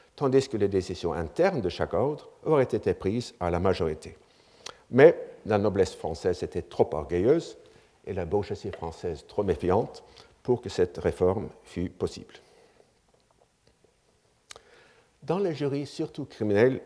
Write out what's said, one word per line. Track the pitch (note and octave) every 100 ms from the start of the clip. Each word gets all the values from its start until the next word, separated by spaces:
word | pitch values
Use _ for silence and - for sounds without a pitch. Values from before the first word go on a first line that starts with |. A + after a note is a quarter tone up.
| _ -
tandis | C#3 C3 C3
que | G#2+
les | G2+
décisions | F#2+ F2+ F2+ E2+
internes | D#2 E2 - F#3+ D#3+
de | F2+
chaque | - D#2+
ordre | E2+ C3 D3 - - E3
auraient | D3+
été | A#2+ G#2+ G2+
prises | F2 F#2+ A#2 - -
à | F2
la | E2+
majorité. | F#2+ F#2 E2 D#2 D#2+ - _ _ _ _ - - _
Mais | B2 D#3 - - - F#2
la | G#2
noblesse | G#2 F#2+ F#2 -
française | D#2+ E2 F#2+ F2
était | E2 F2
trop | - - A2+
orgueilleuse | D2+ D2+ F2 G#2+ D#3+ - - - - _ _ -
et |
la | F#2+ E2+
bourgeoisie | G2 - G2+ E2
française | - E2 - F2+ D#2 -
trop | -
méfiante | G2 - F2 G2 C#3 - - - - _
pour | - B2
que | -
cette | - F2+ -
réforme | F2 - F2+ G2+ - -
fût | - F2 F#2
possible. | - F#2 - - - _ _ _ _ _ _ _ _ _ _ _ _ _ _ _ _ _ _ _ _ _ - _ - _ _ _ _
Dans | C#3+ F3
les | F#3+
jurys, | C#3+ D3 C#3 C#3
surtout | - D#3 - C3
criminels, | - G#2+ G2+ B2+ C3